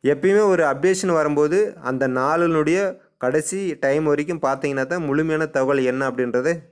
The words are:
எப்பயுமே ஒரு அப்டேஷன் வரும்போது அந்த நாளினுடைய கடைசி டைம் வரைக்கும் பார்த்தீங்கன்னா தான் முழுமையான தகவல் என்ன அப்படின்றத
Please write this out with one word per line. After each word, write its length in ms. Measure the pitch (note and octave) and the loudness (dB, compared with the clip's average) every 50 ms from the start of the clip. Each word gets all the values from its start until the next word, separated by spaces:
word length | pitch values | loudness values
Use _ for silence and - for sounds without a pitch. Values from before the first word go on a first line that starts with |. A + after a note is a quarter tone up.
| - | 2
எப்பயுமே 400 | C3+ D3 C#3 F#3 F#3+ G3 G#3 G#3+ | 0 0 2 2 4 4 4 4
ஒரு 180 | G3+ F#3 E3+ D#3+ | 4 4 4 2
அப்டேஷன் 480 | C#3+ C3+ C#3 D3 F#3 F#3 F#3 G3+ F#3 | 0 0 0 0 0 0 0 0 0
வரும்போது 600 | E3+ D#3 D3+ D3 D3 C#3+ D3+ D3+ E3+ G3 G#3+ G3+ - F3 | 2 2 2 2 2 2 2 2 2 0 0 -2 -4 -8
அந்த 260 | C3 B2 C3 B2+ C3+ C3 | -6 -6 -2 0 -2 0
நாளினுடைய 880 | B2+ B2+ C3 C#3+ D#3+ E3+ F3 F3 D#3+ D#3 D3+ D3+ E3+ F#3+ G3+ F#3+ F#3 - _ _ _ _ | 0 0 0 0 2 2 2 2 2 0 2 2 0 0 0 -2 -6 -8 _ _ _ _
கடைசி 580 | B2+ B2+ C#3 D#3 D3+ - F#3 G3 G3 F3+ D3+ - | -4 -2 -2 -2 -2 -4 -6 -4 -6 -6 -4 -2
டைம் 240 | - C3+ C#3 D#3 D#3+ | 0 0 0 2 2
வரைக்கும் 360 | D3+ C#3+ C#3+ D3 D#3 E3+ D#3+ | 0 0 0 -2 -6 -4 -2
பார்த்தீங்கன்னா 440 | - C3 C3+ C3+ C#3 C#3+ C#3 C3+ C3 | -2 -2 -2 -2 -2 -4 -2 -2 -2
தான் 180 | C3 F3 F3+ E3 | -2 -4 -4 -2
முழுமையான 420 | C#3+ C#3 D3+ D#3+ D#3+ D#3 D#3 D#3+ | -2 -2 0 0 0 -2 -2 -2
தகவல் 380 | D#3 - C#3 C3 C3+ C#3+ C3+ C3 | -2 0 0 0 2 2 2 0
என்ன 260 | B2+ B2+ C3 C#3 C3 | 0 0 0 -4 -4
அப்படின்றத 480 | B2 B2 B2+ B2 A#2 B2+ B2+ D#3+ E3+ E3 - _ | -2 -2 -4 -2 -2 0 0 0 -4 -4 -8 _